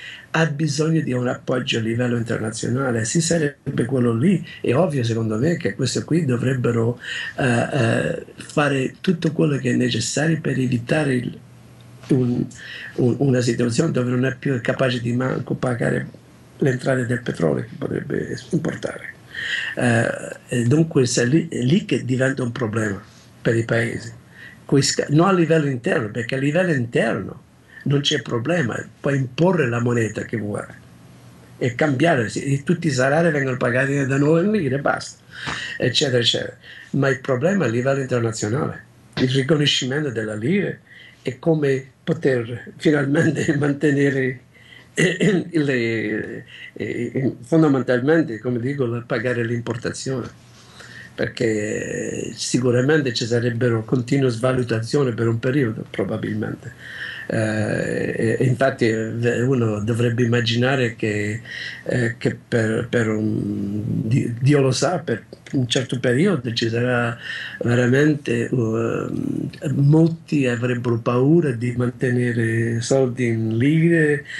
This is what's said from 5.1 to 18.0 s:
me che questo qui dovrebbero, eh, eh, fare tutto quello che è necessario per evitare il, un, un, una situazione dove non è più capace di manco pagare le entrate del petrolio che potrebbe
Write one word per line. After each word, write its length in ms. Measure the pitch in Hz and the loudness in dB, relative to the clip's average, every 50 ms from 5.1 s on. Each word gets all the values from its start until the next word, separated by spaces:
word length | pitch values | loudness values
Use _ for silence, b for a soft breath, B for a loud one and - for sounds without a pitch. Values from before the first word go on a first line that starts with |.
| 113 113 113 110 107 107 | 0 0 0 -2 0 0
me 200 | 127 165 175 - | 2 2 0 0
che 180 | - - - | -2 -4 -2
questo 280 | - 135 123 - 127 - | -2 -2 -2 -2 -2 -2
qui 200 | - 147 170 165 | 0 0 0 2
dovrebbero, 720 | 131 123 117 120 127 135 127 120 123 117 117 113 117 120 B B B B B B B B - | 2 0 0 2 0 0 2 0 2 2 2 2 0 0 B B B B B B B B -2
eh, 80 | - | 0
eh, 800 | 127 120 117 - - - 139 117 113 120 117 - - - - - - - | 2 2 2 0 0 0 2 2 2 2 2 0 -2 -4 -4 -8 -12 -18
fare 600 | - - - - 156 147 143 139 135 131 - - - | -18 -18 -4 -2 0 0 2 2 0 -2 -2 -4 -4
tutto 300 | - 190 185 165 - 165 | 0 0 0 2 0 -2
quello 260 | 156 - 160 156 139 127 | 2 2 2 2 2 0
che 140 | 127 123 | 0 0
è 40 | 123 | 2
necessario 640 | 120 123 123 120 117 120 - - 139 147 165 160 156 | 2 2 0 0 -2 -4 -2 -2 0 0 2 0 0
per 180 | - 147 135 127 | 0 -2 -2 0
evitare 560 | 131 123 131 117 120 - 156 156 151 139 131 | 0 0 0 -2 0 0 0 0 2 0 0
il, 220 | 123 - - - - - - - - - - - - - - - - - - | -2 -2 -4 -10 -10 -18 -20 -20 -20 -20 -20 -20 -20 -20 -20 -20 -20 -2 0
un, 360 | 156 131 127 120 120 - - - B B B B B B B B B | 2 2 4 2 0 0 -2 -4 B B B B B B B B B
un, 200 | - 135 120 113 123 | 0 2 2 2 2
una 220 | 139 139 123 127 | 2 2 2 2
situazione 500 | 117 123 117 120 123 120 113 120 165 160 | 2 0 0 0 0 0 0 0 0 0
dove 180 | 131 131 123 123 | 0 -2 -2 0
non 140 | 127 123 127 | 0 0 0
è 100 | 135 127 | 0 -2
più 240 | - - 143 135 117 | -2 -4 -2 -2 -2
capace 400 | 113 - 127 - 135 131 123 123 | -2 -4 -2 0 0 0 0 -2
di 120 | 120 120 120 | -2 -2 -2
manco 420 | 123 127 127 - 104 117 - 135 | 0 0 -2 -2 -4 -4 -4 -4
pagare 520 | 135 - 127 123 117 - - - 135 135 - - - - - - - - - - - | -2 -2 -2 -2 -2 -2 0 0 -2 -4 -6 -12 -18 -20 -20 -20 -20 -20 -20 -6 0
le 120 | 175 143 | 0 0
entrate 360 | 127 127 - - 131 127 123 | 0 0 0 0 0 0 0
del 160 | 113 123 117 | -2 -2 -4
petrolio 420 | - - - - 85 78 71 64 62 | -2 -6 -4 0 0 0 0 0 -4
che 120 | - - - | -8 -10 -10
potrebbe 600 | - - - - | -6 -4 -4 -4